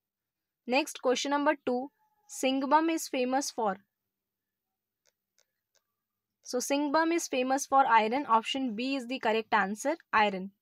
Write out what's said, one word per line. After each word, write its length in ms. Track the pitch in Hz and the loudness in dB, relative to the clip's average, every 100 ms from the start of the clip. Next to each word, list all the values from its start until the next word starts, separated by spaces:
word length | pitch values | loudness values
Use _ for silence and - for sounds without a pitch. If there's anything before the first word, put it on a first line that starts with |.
| _ _ _ _ _ _ - | _ _ _ _ _ _ -4
Next, 340 | 254 311 - | -2 -2 -4
question 300 | 262 247 277 | -2 -2 -2
number 240 | 285 285 311 - | -2 0 -2 -2
two. 240 | 247 269 _ _ _ - | -4 -6 _ _ _ -20
Singhbhum 600 | - 262 269 269 302 320 | -4 -2 -2 2 2 2
is 160 | 320 - | -2 -4
famous 420 | 269 254 262 277 | -4 -2 -2 -4
for? 280 | - 220 190 _ _ _ _ _ _ _ _ _ _ _ _ _ _ _ _ _ _ _ _ _ _ _ _ _ _ | -4 -4 -4 _ _ _ _ _ _ _ _ _ _ _ _ _ _ _ _ _ _ _ _ _ _ _ _ _ _
So 140 | - 247 | -8 -4
Singhbhum 560 | - 285 294 302 330 | 0 0 2 2 2
is 160 | 339 - | 0 -2
famous 360 | 262 254 269 - | -2 0 -2 2
for 200 | 269 262 | 4 6
iron. 380 | 226 220 233 190 | 6 4 0 2
Option 480 | 226 220 269 262 208 | 0 0 -4 -4 -4
B 220 | 254 277 | -4 -4
is 100 | 233 | -6
the 120 | 262 | -4
correct 340 | 226 220 220 | -2 -2 0
answer, 420 | 214 190 214 269 330 _ | 0 0 -4 -4 -6 _
iron. 400 | 220 208 196 190 - | 2 2 0 -8 -14